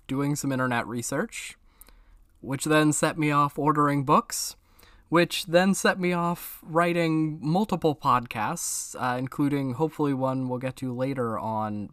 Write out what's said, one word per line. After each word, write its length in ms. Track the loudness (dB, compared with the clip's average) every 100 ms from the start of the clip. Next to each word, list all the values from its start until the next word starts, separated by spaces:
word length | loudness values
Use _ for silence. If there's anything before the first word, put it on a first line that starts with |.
| -6
doing 300 | -2 0 0
some 160 | -2
internet 340 | 0 0 0 -2
research, 720 | -6 -4 -4 -4 -8 -14 -16 _ _ -20 -20 _ -20 _ _
which 260 | -8 -6 2
then 260 | 4 4
set 260 | 4 0 0
me 140 | 2
off 260 | 2 2 2
ordering 460 | 0 4 2 2
books, 500 | 4 2 2 -6 -8 -10 _ _ -20 -20 _
which 380 | 2 2 0 2
then 280 | 4 4
set 240 | 4 2 2
me 140 | 0
off 480 | 0 0 -4 -8 -16
writing 800 | -2 2 2 2 2 2 0 -2
multiple 540 | 0 0 0 0 0 0
podcasts, 1000 | 2 2 0 -4 -4 -4 -6 -6 -8 -4
uh, 220 | -2 -2
including 560 | -4 -2 0 0 -2
hopefully 400 | -2 -4 0 0
one 340 | 0 0 -2 -2
we'll 120 | -4
get 160 | -6 -6
to 180 | -8
later 420 | -4 -4 -2 -4 -4
on 520 | -4 -4 -4 -4 -8